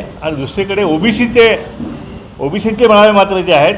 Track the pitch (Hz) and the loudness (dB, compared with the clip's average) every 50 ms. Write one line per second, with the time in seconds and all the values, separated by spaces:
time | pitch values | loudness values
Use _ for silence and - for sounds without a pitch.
0 | 190 - - - 151 156 156 139 135 131 - 196 190 196 196 202 202 165 156 160 | -6 -12 -16 -10 -8 -8 -6 -6 -8 -8 -6 -6 -6 -4 -2 -2 0 0 0 0
1 | 185 233 - 226 240 233 233 240 226 226 202 - - - - - - - - - | 0 0 0 0 -2 0 4 4 4 4 4 0 -6 -12 -14 -12 -12 -12 -12 -14
2 | - - - - - - - - 135 139 170 208 208 220 208 214 247 220 214 208 | -16 -16 -18 -18 -18 -20 -12 -8 -6 -4 -4 -2 -4 -4 0 2 2 4 6 6
3 | 208 214 208 202 190 202 196 185 175 180 165 143 147 185 208 | 6 6 6 4 2 2 0 -4 0 2 2 4 4 2 0